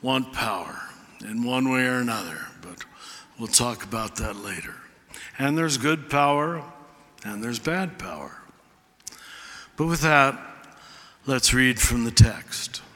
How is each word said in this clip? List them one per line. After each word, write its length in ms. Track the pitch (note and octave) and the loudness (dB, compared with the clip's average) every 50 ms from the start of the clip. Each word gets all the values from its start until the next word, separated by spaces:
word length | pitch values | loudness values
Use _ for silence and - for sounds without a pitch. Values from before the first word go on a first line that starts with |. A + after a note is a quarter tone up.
want 320 | - B2+ C3 C3 B2+ B2 - | 0 0 0 0 -2 -4 -4
power 480 | - A#2+ A2+ G2+ F2+ E2+ - - - - - - - - - - - | -4 -2 -2 -2 -4 -6 -10 -12 -12 -14 -16 -18 -20 -20 -20 -20 -18
in 220 | - G#2 A2 A#2 A#2+ | -12 -8 -4 -4 -2
one 280 | A#2+ B2+ B2+ C3 C3 | 0 0 2 2 2
way 140 | C3 B2+ B2+ | 2 2 2
or 140 | B2+ B2+ B2+ | 2 2 0
another, 400 | B2 A#2+ A2+ G#2+ F#2 E2 D#2 D#2+ - - - - | 0 -2 -2 -4 -4 -8 -10 -10 -12 -14 -14 -18
but 220 | - - - - - - - - - - - - - - - | -18 -18 -16 -16 -16 -18 -16 -20 -20 -18 -18 -20 -20 -20 -14
we'll 100 | - A#2 | -12 -6
talk 380 | G#2 - - A#2+ A#2+ A2+ G#2+ - | 0 2 2 2 2 -4 -6 -10
about 320 | G2+ A2+ A2+ A2 G#2 - | -6 -6 -6 -6 -6 -6
that 180 | - A2 G#2+ G2+ | -6 -6 -6 -8
later. 360 | G2+ G2 G2+ F#2+ E2+ - - - - - - - _ _ _ - - - - - | -8 -10 -10 -10 -10 -10 -12 -14 -16 -20 -20 -20 _ _ _ -18 -18 -18 -16 -6
And 200 | - C#3 C#3 D3+ | -2 0 0 2
there's 200 | D#3+ E3 D#3+ C#3 | 2 0 0 0
good 320 | B2+ A#2+ D3+ D#3+ D#3 C3 A2+ | 0 2 0 0 0 -2 0
power, 540 | C3 C#3+ C#3+ C#3+ C#3+ D3 D3+ E3 E3+ D#3+ - - - - - - - - - - _ - - | 2 4 4 4 4 2 0 -2 -4 -6 -10 -12 -16 -20 -20 -20 -20 -20 -20 -20 _ -14 -12
and 180 | G#2 G#2 G#2 | -10 -8 -6
there's 180 | A2+ A#2+ A#2+ A2 | -6 -6 -6 -4
bad 380 | - D#3 E3+ F#3 F#3+ E3+ - - | -4 -2 -2 -2 -4 -6 -8 -10
power. 420 | G2 F2+ E2 D2 C#2+ C2+ - - - - _ _ _ _ _ _ _ _ _ _ _ - - - - - - - - - - - - - _ | -12 -10 -10 -10 -12 -14 -16 -18 -20 -20 _ _ _ _ _ _ _ _ _ _ _ -18 -18 -18 -20 -20 -20 -20 -18 -18 -18 -18 -20 -18 _
But 80 | - E3 | -4 -2
with 160 | E3 E3+ D#3 | 0 0 2
that, 360 | D3+ D#3+ D3+ C#3+ C3+ C#3 - - - - - - - - - - - - - - - - - _ - | 4 8 8 8 8 8 4 -4 -12 -18 -18 -20 -20 -20 -20 -20 -20 -20 -20 -20 -20 -20 -20 _ -4
let's 280 | C3+ C3+ B2 - - - | -2 0 2 2 4 4
read 260 | B2+ C3 B2+ B2 G#2+ | 6 4 4 4 2
from 240 | - - A#2+ A#2+ A#2 | 0 0 2 0 -2
the 80 | A#2 | 0
text. 680 | A2+ - - A#2 G#2 - - - - - - - - - - - - | 8 8 8 8 8 -8 -12 -10 -10 -8 -8 -8 -10 -14 -16 -18 -20